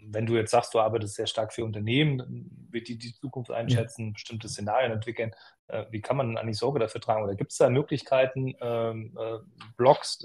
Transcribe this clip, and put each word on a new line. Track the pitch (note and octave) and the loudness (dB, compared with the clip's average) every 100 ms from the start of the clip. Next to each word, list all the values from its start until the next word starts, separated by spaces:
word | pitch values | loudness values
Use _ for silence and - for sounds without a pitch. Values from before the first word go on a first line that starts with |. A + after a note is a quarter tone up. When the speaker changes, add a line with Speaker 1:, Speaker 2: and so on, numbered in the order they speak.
Speaker 1:
wenn | A2 G#2+ A2+ | -8 -2 2
du | A#2 | 2
jetzt | A2 | 4
sagst, | A#2+ - | 2 2
du | A2+ | 2
arbeitest | A2 A2+ G#2 | 2 2 -4
sehr | - A2 | -4 -4
stark | - A2 | -2 -4
für | - | -4
Unternehmen, | A2+ G#2+ G#2 B2+ D#3 C3+ B2 A#2+ A#2+ - - | -6 -4 0 4 4 2 -4 -10 -12 -18 -10
wie | A#2+ | -10
die | A#2 A#2 | -8 -10
die | A#2 | -12
Zukunft | - C3+ C3 A#2+ | -10 -10 -8 -6
Speaker 2:
Ja. | A2+ | -4
Speaker 1:
einschätzen, | A#2 A#2+ A2+ - A2 | 0 2 0 -4 -8
bestimmte | G#2+ - A2+ G#2+ | -8 -10 -10 -10
Szenarien | G2+ G#2 A2+ B2 | -8 -2 0 2
entwickeln, | A2 G#2+ A2+ A2+ - - _ - | 0 -4 -4 -4 -6 -20 _ -10
äh, | A2+ G#2 | -8 -6
wie | A2 | -6
kann | - C3+ | -2 0
man | A#2+ | 0
denn | A2+ | -2
eigentlich | A2 G#2+ | -4 -2
Sorge | A#2+ C#3 | 0 0
dafür | A2 A#2+ | 0 -2
tragen? | - A2 | -2 0
Oder | G#2 | 0
gibt's | G2 - - | -4 -4 4
da | C#3 | 6
Möglichkeiten, | B2 D3+ C#3+ - C3 C3 C3+ C3 B2 | 6 2 -2 2 4 4 2 -4 -4
ähm, | A#2+ A#2 A#2 A2+ A2+ - | -2 0 0 -4 -10 -8
äh, | A2+ A2+ - - A2 - | -6 -6 -10 -20 -12 4
Blogs, | B2 D3 - - | 8 8 6 -4